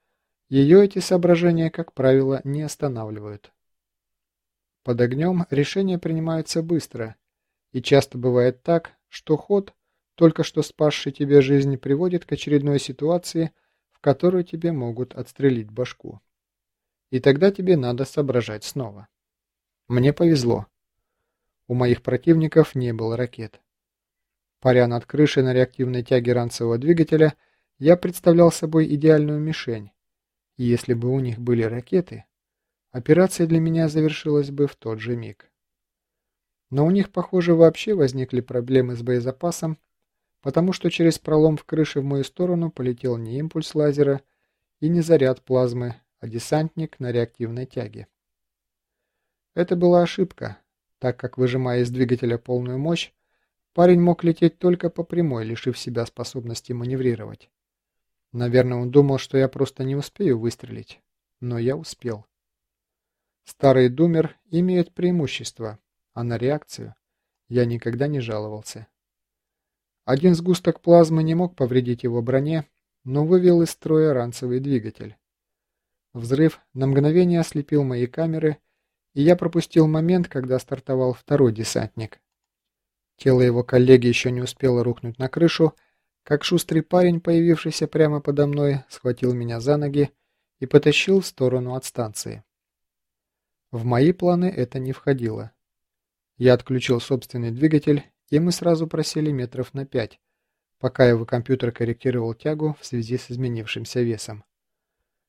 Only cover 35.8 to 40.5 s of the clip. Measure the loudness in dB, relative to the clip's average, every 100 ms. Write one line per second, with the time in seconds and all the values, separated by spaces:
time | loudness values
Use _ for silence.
35.8 | _ _ _ _ _ _ _ _ _ 0
36.8 | 2 2 0 -6 -2 -2 2 6 6 6
37.8 | -2 0 0 0 -4 -6 -4 -6 0 2
38.8 | 2 -4 -4 -2 -4 -6 -8 -6 -8 -8
39.8 | _ _ _ _ _ _ -4